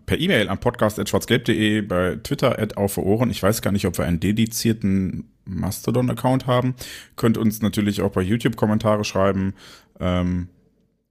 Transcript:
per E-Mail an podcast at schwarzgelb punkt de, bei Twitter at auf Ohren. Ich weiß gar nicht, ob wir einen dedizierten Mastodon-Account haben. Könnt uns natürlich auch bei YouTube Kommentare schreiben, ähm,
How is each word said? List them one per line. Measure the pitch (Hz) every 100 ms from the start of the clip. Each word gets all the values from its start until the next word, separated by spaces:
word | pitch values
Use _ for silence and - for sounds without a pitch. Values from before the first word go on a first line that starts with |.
| -
per | 190
E-Mail | 170 147 95
an | 98
podcast | - - 110 101
at | 95
schwarzgelb | 98 - 113
punkt | 117 104
de, | 107 107
bei | 101 90 90 -
Twitter | - 143 131 -
at | 104 -
auf | 101 -
Ohren. | 90 107 120
Ich | -
weiß | 95 110
gar | -
nicht, | 98 98
ob | 87
wir |
einen | 80 85
dedizierten | 90 107 113 - 117 110 98 95 95 - - _
Mastodon-Account | - 90 87 - - 120 123 117 127 131 131
haben. | 123 127 127 - - - -
Könnt | 120 110
uns | 110 110
natürlich | 107 - 104 101
auch | 95
bei | -
YouTube | 92 117 127 113
Kommentare | 110 107 110 107
schreiben, | 104 98 95 95 95 98 - - _ -
ähm, | 90 90 90 90 87 _ _ _ _ _ _